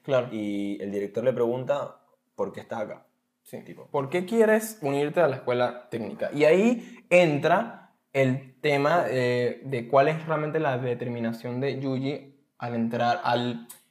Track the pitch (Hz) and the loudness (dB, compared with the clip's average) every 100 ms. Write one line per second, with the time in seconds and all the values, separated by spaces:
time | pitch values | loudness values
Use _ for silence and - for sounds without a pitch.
0 | - 131 120 110 104 101 101 101 101 101 | -2 0 0 -4 -4 -4 -4 -6 -6 -6
1 | 101 117 127 120 117 127 131 143 117 - | -4 -2 0 0 0 -2 -2 -4 -6 -14
2 | _ _ _ - 98 104 - 113 107 - | _ _ _ -8 -8 -8 -10 -10 -8 -12
3 | _ _ _ _ - 131 - - - 143 | _ _ _ _ -18 -18 -16 -20 -6 -4
4 | 135 180 185 226 214 214 220 - 139 139 | -2 -4 0 2 4 4 0 -6 -2 0
5 | 147 175 151 127 123 123 123 - - 117 | 0 2 2 2 -2 0 0 -4 -10 -8
6 | 104 - 104 135 147 180 226 240 - - | -8 -6 -4 4 6 6 4 2 -4 -18
7 | - 180 165 143 151 202 - - - _ | 4 6 6 4 2 2 0 -10 -20 _
8 | _ 139 131 131 - _ 147 139 147 175 | _ 0 2 0 -6 _ 0 2 2 2
9 | 117 127 123 123 120 - 135 127 117 139 | 2 0 0 2 0 -4 -6 -6 2 4
10 | 147 160 160 151 151 156 151 123 127 120 | 4 0 -2 -2 -2 -2 -2 -2 -2 -4
11 | 127 120 113 113 120 123 139 127 135 131 | -4 -4 -4 -4 -6 -4 -4 -4 -4 -4
12 | 135 147 - _ _ _ 120 117 113 120 | -4 -6 -10 _ _ _ -6 -2 0 0
13 | 120 117 127 120 123 117 - - _ | 0 0 0 0 0 -6 -12 -20 _